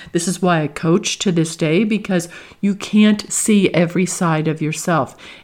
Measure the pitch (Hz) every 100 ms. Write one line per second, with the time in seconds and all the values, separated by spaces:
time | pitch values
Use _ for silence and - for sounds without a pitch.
0 | - 170 175 180 185 170 147 - 165 180
1 | - - 208 170 160 - 160 165 220 214
2 | 214 180 170 - - - 202 202 - 214
3 | 214 208 - - - 208 185 - 175 170
4 | 180 - 175 156 160 156 151 151 - 160
5 | 123 - - -